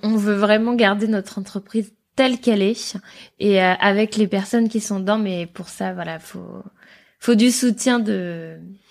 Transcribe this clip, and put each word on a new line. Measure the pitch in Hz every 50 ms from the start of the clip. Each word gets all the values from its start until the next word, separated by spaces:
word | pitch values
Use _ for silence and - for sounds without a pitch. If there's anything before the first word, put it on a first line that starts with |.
| -
on | 214 226
veut | 214 202 208 208
vraiment | 202 208 202 214 214 226 233 240
garder | 233 226 196 202 202 220
notre | 220 220 202 190 - - 202
entreprise | 196 - - 202 196 - - 220 208 - _ _ _ _ _
telle | - 262 262 247 233
qu'elle | - 240 220 202
est | 190 196 233 - - - - 196 - - - - - - _ -
et, | 196 208 196 190 185
euh, | 185 185 -
avec | - 202 196 202 220 214 -
les | 214 214
personnes | 185 - 196 196 - - 233 226
qui | 220 226 220
sont | 220 - 208 190
dedans. | 190 190 208
Mais | 220 214 196 185 175 170
pour | 170 170 - 175 -
ça, | - - 190 190 185
voilà, | 180 170 165 165 160
faut, | - - - 185 175 175 - 190 196 202 - _ - - - - _ _ _ _
faut | - - 240
du | 208 226 254
soutien | 240 - 254 247 208 - - 254 247 240
de, | 220 214 208 190 180 175 170 165 165 160 160 165 165 180 196 202 _ _